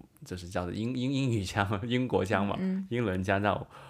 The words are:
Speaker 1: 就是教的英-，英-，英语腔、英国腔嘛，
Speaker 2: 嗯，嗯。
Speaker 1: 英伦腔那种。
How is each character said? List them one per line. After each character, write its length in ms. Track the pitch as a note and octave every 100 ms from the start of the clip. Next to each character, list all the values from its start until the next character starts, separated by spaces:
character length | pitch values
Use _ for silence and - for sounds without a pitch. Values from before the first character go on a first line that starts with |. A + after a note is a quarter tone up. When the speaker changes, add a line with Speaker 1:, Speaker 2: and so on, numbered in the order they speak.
| - -
Speaker 1:
就 120 | C#3+ F2+
是 100 | F2
教 160 | F#2
的 80 | F2+
英-， 240 | G2 A#2 C3
英-， 160 | B2+
英 180 | C#3 C3+
语 140 | A2+
腔、 420 | F#2+ A2 G2 G2+ A#2
英 220 | B2 B2+
国 160 | F#2+
腔 220 | F#2+ G2+ G2+
嘛， 100 | -
Speaker 2:
嗯， 200 | F#3+ F#3+
嗯。 80 | F#3+
Speaker 1:
英 160 | A#2+
伦 180 | A2+ F#2
腔 180 | F#2+ G2
那 100 | G2+
种。 120 | F#2 - - -